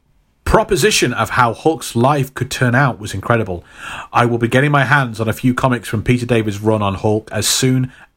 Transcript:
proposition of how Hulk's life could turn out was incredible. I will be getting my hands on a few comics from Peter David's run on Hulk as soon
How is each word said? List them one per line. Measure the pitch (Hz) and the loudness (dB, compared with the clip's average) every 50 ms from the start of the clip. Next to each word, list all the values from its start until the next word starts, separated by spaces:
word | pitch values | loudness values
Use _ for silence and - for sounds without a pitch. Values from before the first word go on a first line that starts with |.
| _ _ _ _ _ _ _ _ - | _ _ _ _ _ _ _ _ -4
proposition | - - 214 214 - 202 151 160 214 - - - 127 117 | 0 0 0 0 0 0 0 2 2 2 2 0 0 0
of | 104 113 - | -2 -4 -2
how | - - 123 117 107 | 0 2 2 2 0
Hulk's | - - 160 165 - - - - | 0 0 0 0 -2 -4 -4 0
life | 117 120 135 151 143 135 143 - | 2 2 2 2 2 -2 -4 -6
could | - 120 - | -8 -8 -6
turn | - - 131 123 117 | -4 -2 0 2 2
out | 131 143 131 110 | 2 2 0 -2
was | - 107 98 - | -4 -8 -10 -10
incredible. | 98 - - 120 113 107 98 90 90 - - - - - - - - - - | -6 -2 0 0 0 0 -4 -6 -10 -12 -16 -20 -18 -16 -14 -14 -14 -10 -2
I | - 117 120 | 0 2 2
will | 117 120 113 | 2 2 0
be | 117 | 0
getting | 110 120 127 143 147 | 2 2 2 2 4
my | 147 139 131 | 2 2 2
hands | 117 147 143 135 120 110 101 | 4 2 2 2 0 -4 -4
on | 110 110 | -2 -2
a | 107 | -2
few | - - 131 123 | 0 0 0 2
comics | - - 131 123 117 - | 2 2 0 0 -2 -4
from | - - 110 - | -4 -4 -2 0
Peter | - 123 117 117 | 0 0 0 0
David's | 117 120 113 107 107 101 104 | 0 0 2 2 0 -4 -2
run | 107 110 110 107 | 0 0 2 2
on | 104 98 95 | 2 0 -2
Hulk | 87 - 110 107 110 - - | 0 0 0 0 0 -2 -4
as | - 104 101 | -6 -4 -2
soon | - - - 131 131 127 127 127 127 - - - - _ | -2 0 0 2 2 2 0 0 -4 -6 -12 -20 -6 _